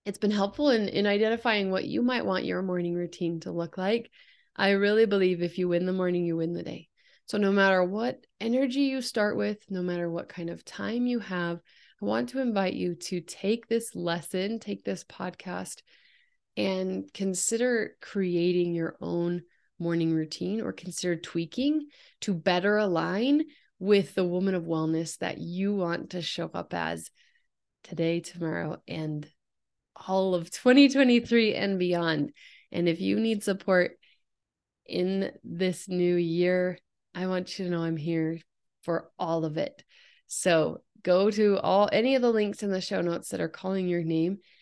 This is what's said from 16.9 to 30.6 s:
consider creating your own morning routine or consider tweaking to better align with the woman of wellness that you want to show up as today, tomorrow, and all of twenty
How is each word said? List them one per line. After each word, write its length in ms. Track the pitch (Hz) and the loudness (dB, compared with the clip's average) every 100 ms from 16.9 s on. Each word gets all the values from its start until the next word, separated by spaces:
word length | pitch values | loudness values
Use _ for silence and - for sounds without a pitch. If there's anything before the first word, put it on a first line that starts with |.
| 190 196 | -6 -8
consider 840 | - 196 180 - 226 247 233 208 - | -6 -4 -2 -2 0 0 0 -2 -10
creating 720 | - 202 185 175 175 180 175 | -8 -2 0 2 2 2 0
your 240 | 170 165 - | -2 -4 -6
own 440 | 170 170 175 175 - _ _ - | -4 -2 -2 -4 -8 _ _ -8
morning 340 | 170 170 160 | -2 0 2
routine 460 | 160 156 - 180 220 | 0 -2 -6 -4 -4
or 140 | 202 | -6
consider 420 | 190 180 - 180 170 | -8 -10 -6 -4 -4
tweaking 720 | - 165 165 - 277 302 294 - - _ | -4 -6 -4 -2 0 0 -4 -14 -20 _
to 140 | - | -4
better 440 | 175 185 180 196 208 | -2 0 2 2 2
align 680 | 208 165 165 190 254 294 311 - _ _ | 2 0 0 0 2 2 0 -8 _ _
with 340 | 190 202 - | 4 4 4
the 120 | - 180 | 0 0
woman 280 | 180 190 | 0 0
of 100 | 185 | 0
wellness 540 | 165 160 160 160 165 - | 0 0 0 0 -2 -6
that 180 | 180 - | -6 -6
you 360 | 165 175 196 | -6 -2 -2
want 360 | 202 175 170 190 | 0 -2 -2 -6
to 120 | 180 | -8
show 300 | 156 - 165 | -6 -6 -6
up 200 | 170 170 | -8 -6
as 380 | 180 - 165 - - _ _ _ _ _ _ | -4 -4 -6 -10 -18 _ _ _ _ _ _
today, 360 | - 156 165 170 | -10 -2 -2 -2
tomorrow, 600 | - 175 160 170 160 - - | -6 -8 -6 -4 -6 -8 -10
and 420 | - 156 151 147 _ _ _ _ _ _ - | -8 -6 -8 -10 _ _ _ _ _ _ -16
all 400 | - 190 190 180 | -2 0 2 0
of 160 | 170 | -4
twenty 380 | - | 2